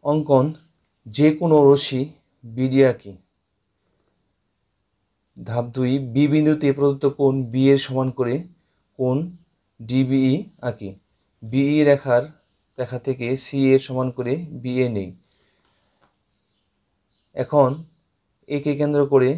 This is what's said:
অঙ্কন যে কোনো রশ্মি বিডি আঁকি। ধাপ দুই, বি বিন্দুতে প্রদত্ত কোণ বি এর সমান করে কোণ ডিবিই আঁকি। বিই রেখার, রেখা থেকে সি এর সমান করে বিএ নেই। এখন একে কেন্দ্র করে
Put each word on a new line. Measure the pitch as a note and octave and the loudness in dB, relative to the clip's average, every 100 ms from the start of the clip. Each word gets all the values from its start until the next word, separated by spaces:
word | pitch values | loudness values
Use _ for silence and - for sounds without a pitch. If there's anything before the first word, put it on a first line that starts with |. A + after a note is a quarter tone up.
| C#3+ | -2
অঙ্কন | D3+ D3 C#3 C#3+ D3+ _ _ _ _ - | -2 2 2 2 -4 _ _ _ _ -14
যে | G#2 D3+ D#3 | 2 2 2
কোনো | E3+ D#3 C#3+ | 2 6 6
রশ্মি | C#3+ - C3 C#3+ D#3 _ _ | 6 2 -4 -6 -10 _ _
বিডি | A#2 A2+ C3 C3 C3+ | -16 -6 -2 4 2
আঁকি। | A#2+ G2 F2+ _ _ _ _ _ _ _ _ _ _ _ _ _ _ _ _ _ _ _ _ _ - | 2 -10 -20 _ _ _ _ _ _ _ _ _ _ _ _ _ _ _ _ _ _ _ _ _ -20
ধাপ | G#2+ A#2 A#2+ A#2+ | -8 -6 -6 -4
দুই, | B2+ C3+ C3 | -2 -2 -2
বি | A#2 D3 | 0 2
বিন্দুতে | D3+ D3+ D3+ D3 C#3 | 2 2 2 0 2
প্রদত্ত | C#3+ C#3 C#3 C#3 | 0 2 -2 2
কোণ | C#3 C3+ B2 | 0 0 -4
বি | B2+ C3+ | 0 4
এর | C#3 C3+ | 4 2
সমান | C3 C3 B2 | -2 -4 -2
করে | B2 C3+ F3 _ _ _ _ _ | -4 -4 -8 _ _ _ _ _
কোণ | B2+ C3 F3 - _ _ _ _ | -2 -2 -4 -12 _ _ _ _
ডিবিই | A2+ B2+ C3 C3+ C3 C#3 - _ B2 | -4 -2 0 2 2 0 -4 _ -10
আঁকি। | A#2 G2+ G2 _ _ _ _ | -8 -12 -16 _ _ _ _
বিই | A2+ B2+ C#3 D3+ D3 | -6 -2 0 2 4
রেখার, | C#3 C#3 B2 - - _ _ _ - | 2 2 0 0 -14 _ _ _ -12
রেখা | B2+ B2+ - | -8 -8 -6
থেকে | B2+ A#2+ C3 | -6 -4 -4
সি | - C#3 C3+ | -4 0 4
এর | C3+ C3+ | 4 2
সমান | B2+ B2+ B2 | -6 -6 -4
করে | B2 D3 E3+ B2+ | -6 -6 -6 -12
বিএ | B2 B2+ B2+ G#2+ | -8 -2 -2 -2
নেই। | F#2 - _ _ _ _ _ _ _ _ _ _ _ _ _ _ _ _ _ _ _ _ _ - | -8 -14 _ _ _ _ _ _ _ _ _ _ _ _ _ _ _ _ _ _ _ _ _ -10
এখন | B2+ D3 C3 C#3+ E3 _ _ _ _ _ _ | -2 2 2 0 -14 _ _ _ _ _ _
একে | D3 D3 C#3+ | -6 -4 -4
কেন্দ্র | D3 D3 C#3 | -2 0 2
করে | C#3 B2+ | 2 2